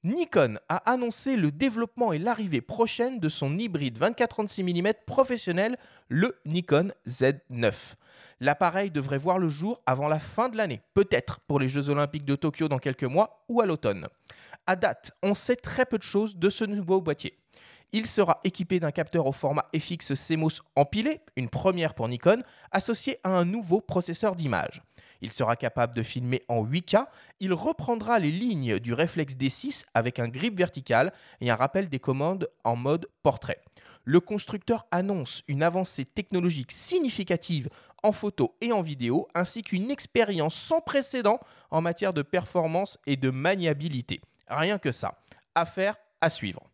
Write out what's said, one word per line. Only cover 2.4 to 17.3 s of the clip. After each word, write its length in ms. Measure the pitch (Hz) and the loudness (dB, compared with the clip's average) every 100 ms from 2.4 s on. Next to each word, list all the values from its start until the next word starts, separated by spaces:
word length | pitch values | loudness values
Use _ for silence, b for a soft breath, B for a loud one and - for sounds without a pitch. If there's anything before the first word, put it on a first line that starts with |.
| 202 143 | -2 -2
prochaine 600 | - - 226 - 240 254 | -4 0 0 2 -2 0
de 100 | 160 | -2
son 280 | - 139 165 | -2 -2 -2
hybride 400 | 226 170 139 110 | -4 -4 -4 0
vingt-quatre 340 | 180 240 233 | -2 2 -2
trente-six 320 | - 208 - | 0 -4 -2
millimètres 420 | 180 170 196 220 - | 0 0 0 -2 -2
professionnel, 720 | - 262 240 - 170 214 254 B B B | 0 2 0 -2 0 0 -4 B B B
le 320 | 135 208 - 151 | 0 0 0 -4
Nikon 460 | 165 175 143 131 - - | -4 4 2 2 -6 -8
Z 280 | 123 127 139 _ | 2 2 2 _
neuf. 460 | 120 113 - - - B B B B | 0 0 0 -12 -16 B B B B
L'appareil 500 | 131 147 180 180 196 | 0 2 2 2 -2
devrait 260 | 151 139 139 | -2 -2 -2
voir 220 | 160 185 | 0 2
le 80 | 170 | 2
jour 340 | 143 190 240 - | 0 -4 -2 0
avant 240 | 131 147 | 0 2
la 100 | 156 | 0
fin 300 | - - 254 | -2 -2 0
de 80 | 220 | 0
l'année, 240 | 202 113 _ | -2 -4 _
peut-être 460 | - 196 123 - - | 2 4 2 0 -12
pour 200 | - 143 | -2 0
les 100 | 131 | 2
Jeux 200 | 139 143 | 0 0
Olympiques 360 | 143 143 151 139 | 0 0 -2 -2
de 100 | 139 | 0
Tokyo 320 | 160 - 156 | 0 0 -2
dans 120 | 135 | 0
quelques 260 | 139 127 131 | -2 -2 0
mois 400 | 147 214 - - | 2 2 -2 -2
ou 140 | 240 | 2
à 40 | 214 | 2
l'automne. 440 | 156 113 98 76 _ B B B B - | 2 0 -2 -8 _ B B B B -2
À 80 | 185 | 0
date, 360 | 185 - - _ | 0 -2 -12 _
on 120 | 196 202 | -2 0
sait 200 | - 247 | 0 -2
très 300 | - - 254 | -2 -2 0
peu 120 | 220 | 0
de 60 | |
choses 320 | - 202 220 190 | 0 0 0 0
de 140 | 190 | 0
ce 160 | - 190 | 2 -2
nouveau 340 | 208 175 190 | -2 2 2
boîtier. 380 | 165 143 - | 2 -4 -6